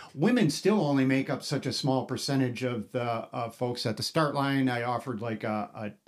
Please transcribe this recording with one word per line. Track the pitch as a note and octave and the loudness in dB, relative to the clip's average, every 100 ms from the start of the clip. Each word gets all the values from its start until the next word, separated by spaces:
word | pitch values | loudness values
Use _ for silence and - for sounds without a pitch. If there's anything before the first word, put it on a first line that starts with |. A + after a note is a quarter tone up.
| - C3+ | -14 0
women | F#3 B3 D#3+ | 2 4 4
still | - F#3 G#3+ D3+ | 2 2 4 4
only | C#3 C3 | 4 4
make | C3+ C3+ | 2 0
up | C3+ | -4
such | - C#3 C3 | -2 -4 -2
a | |
small | - D3 C3 A2 | -2 2 2 0
percentage | B2+ - C3+ B2+ A2+ | -4 0 2 0 0
of | B2+ A#2+ G#2 | -4 -4 -4
the, | B2 | -4
uh, | A#2+ A2+ - B2+ A#2 | -2 -2 -4 -6 -6
folks | - B2 A#2+ B2+ | -4 -4 -2 -2
at | G#2+ | -2
the | |
start | - E3 D3+ C#3+ | -2 0 2 2
line. | C#3 C#3 C3 | 0 2 2
I | B2 | 0
offered, | A#2+ A#2+ C3 A2 | 0 -2 -4 -6
like, | A#2 A2 A2+ | -4 -4 -2
a, | G#2+ - - G#2+ - | -2 -4 -8 -10 -10